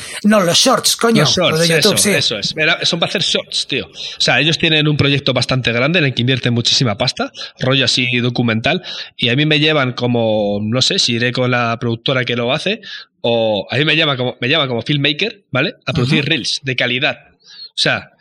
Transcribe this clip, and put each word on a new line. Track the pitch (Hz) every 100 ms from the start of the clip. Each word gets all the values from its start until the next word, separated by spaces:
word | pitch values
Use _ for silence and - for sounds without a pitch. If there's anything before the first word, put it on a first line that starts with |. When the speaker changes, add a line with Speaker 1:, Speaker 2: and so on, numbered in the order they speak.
| - -
Speaker 1:
no, | 208 214
los | 170 160
shorts, | 269 220 - -
coño, | 233 226
Speaker 2:
Los | 147 -
shorts, | 160 160
Speaker 1:
los |
de | 170 160
YouTube, | 147
Speaker 2:
eso, | 120
Speaker 1:
sí. | 202
Speaker 2:
eso | 165 - 107
es. | 98 -
Era, | 156 170
son | 156 170
para | 175
hacer | -
shorts, | 160 208 - - -
tío. | 135 95
O | - - -
sea, | - 127
ellos | 151 143
tienen | 170 156 151
un | 147
proyecto | 143 139 143
bastante | 123 113 131 120
grande | 117 135 180
en | 143
el |
que | 120
invierten | 120 127 123
muchísima | 120 117 - 127 101
pasta, | 127 - 262 - - -
rollo | 123 135
así | 117 - 123 123
documental, | 120 120 117 110 135 - - - - -
y | 120
a | 127
mí | 156
me | 151
llevan | 151 156 127
como, | 117 123 120 113 107 104 104
no | 107 123
sé | - -
si | -
iré | 117 123
con | 120 123
la | 123 117 117
productora | 123 113 - 131
que | 120 120
lo | 120
hace, | 151 185 208 - - - _
o | 120 117 113 104 92
a | 117
mí |
me | 156 156
llaman | 160 131
como, | 123 -
me | 123
llaman | 160 135
como | 117
filmmaker, | 110 147 143 147 196 - _
¿vale? | 123 151 - -
A |
producir | 113 127 156
Speaker 1:
Ujú. | 135
Speaker 2:
reels | 160 - -
de | 135 123
calidad. | 123 123 143 131 - _ - - -
O | -
sea, | 151 117 - _